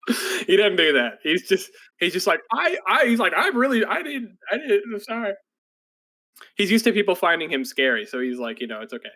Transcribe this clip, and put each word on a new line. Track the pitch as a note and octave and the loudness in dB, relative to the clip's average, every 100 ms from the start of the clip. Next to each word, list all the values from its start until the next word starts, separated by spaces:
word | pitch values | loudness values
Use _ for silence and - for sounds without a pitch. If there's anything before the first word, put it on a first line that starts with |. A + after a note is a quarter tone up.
| - | -2
<laughs> | A#3 F#3+ - - | -4 -2 -4 2
He | F#3+ | 4
doesn't | G#3 F#3 | 4 4
do | D#3+ | 4
that. | C#3 A#2+ - | 4 2 -2
He's | D#3 F3 - | -2 -2 0
just, | F#3 - - - _ | -2 -2 -18 -20 _
he's | F3 | -2
just | F3+ F#3+ | 0 0
like, | E3 - | 0 0
I, | A#3+ E4 F4+ F#3 | 0 0 -2 0
I, | A#3+ | 2
he's | C4 A#3 | 4 4
like, | F#3+ | 2
I'm | - G4 | 2 0
really, | B3+ C4 B3 | 2 2 2
I | G#3 E4 | 0 -2
didn't, | D#4+ C#4 A3+ F3+ - | -4 -8 -10 _ -6
I | G#3+ | -6
didn't, | D4+ G#3 G#3 | 0 0 0
I'm | G#3+ | -10
sorry. | G#3+ A3+ A3+ G3 _ _ _ _ _ _ _ _ _ - - | -8 -6 -6 -8 _ _ _ _ _ _ _ _ _ -20 -20
He's | _ G3+ | _ 2
used | A3+ | 2
to | A#3 | 2
people | G#3 G3+ | 0 0
finding | F3+ F3+ E3 D#3+ | 2 2 0 0
him | C#3+ | -4
scary, | B2+ - C3 A#2 | -6 0 0 0
so | G#2+ C3 | -4 -6
he's | B2+ B2 | -6 -6
like, | A#2+ A2 | -8 -8
you | A#2+ | -10
know, | A2 | -10
it's | A2 | -12
okay. | A#2+ A2 | -14 -14